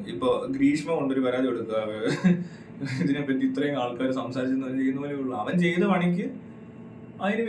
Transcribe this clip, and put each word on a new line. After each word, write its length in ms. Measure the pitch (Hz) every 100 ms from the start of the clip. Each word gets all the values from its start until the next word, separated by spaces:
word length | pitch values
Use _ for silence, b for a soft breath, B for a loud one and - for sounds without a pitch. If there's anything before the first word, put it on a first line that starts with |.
| 101
ഇപ്പൊ 160 | 117 127 120 127 135
ഗ്രീഷ്മ 340 | 139 151 151 160
കൊണ്ടൊരു 240 | 135 131 127
പരാതി 200 | 123 131
കൊടുക്കുക, 280 | 117 104 110 110 107 123 147 185 175 B B B -
<laughs> 240 | 135 -
ഇതിനെപ്പറ്റി 420 | 160 143 139 131 131
ഇത്രയും 280 | 131 143 143
ആൾക്കാർ 280 | 123 120 131 131
സംസാരിച്ചെന്ന് 480 | 123 131 127 131 127
അവൻ 80 | 131
ചെയ്യുന്ന 200 | 131 143 143
പോലെ 100 | 143
ഉള്ളൂ. 120 | 131 104
അവൻ 100 | 107 175
ചെയ്ത 200 | 175 175 202
പണിക്ക് 320 | 185 175 175 262 - - - - - - - - -
അതിന് 220 | 190 220